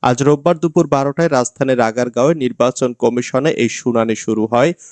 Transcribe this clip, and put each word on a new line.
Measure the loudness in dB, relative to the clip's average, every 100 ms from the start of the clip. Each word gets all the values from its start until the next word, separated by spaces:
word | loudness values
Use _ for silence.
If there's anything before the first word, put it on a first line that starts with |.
| 0
আজ | 2
রোববার | 2 2 2 0
দুপুর | 0 0 0
বারোটায় | 0 -2 -2 0
রাজধানীর | 0 -2 _ -2 2
আগারগাঁওয়ে | 0 0 -4 0 0
নির্বাচন | 2 -2 0 -2 0 -4
কমিশনে | 0 0 0 -2 -2 -2
এই | 0 -2
শুনানি | -2 -2 0 0 -2
শুরু | -2 -2 0
হয়। | 2 0 0 -12